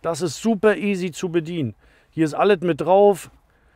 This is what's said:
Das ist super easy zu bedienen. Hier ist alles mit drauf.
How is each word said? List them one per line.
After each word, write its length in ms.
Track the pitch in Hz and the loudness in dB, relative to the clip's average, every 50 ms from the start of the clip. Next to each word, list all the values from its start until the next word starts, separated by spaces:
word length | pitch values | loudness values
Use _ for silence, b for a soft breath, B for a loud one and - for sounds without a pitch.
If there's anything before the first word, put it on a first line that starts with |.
| - | -4
Das 180 | 165 170 139 | -6 -6 -4
ist 220 | 175 170 131 - - | -4 -6 -6 -4 -2
super 340 | 220 226 190 - 214 208 | -2 -2 2 2 2 2
easy 360 | 156 175 202 202 185 175 185 147 | 2 -2 -4 -2 -2 -4 -6 -6
zu 180 | - - 180 | -6 -8 -2
bedienen. 440 | 160 175 160 151 175 170 147 113 104 b b b b b b b | -2 -4 -4 -4 -6 -6 -6 -6 -6 b b b b b b b
Hier 160 | b - 160 | b -2 -2
ist 80 | 156 143 | -2 0
alles 260 | - 160 196 208 175 | 0 2 2 2 2
mit 220 | 143 180 165 131 170 | 2 -2 -2 -2 0
drauf. 480 | 147 185 196 208 202 202 160 - - _ _ _ _ _ _ _ _ _ | 2 4 6 6 6 4 2 -4 -18 _ _ _ _ _ _ _ _ _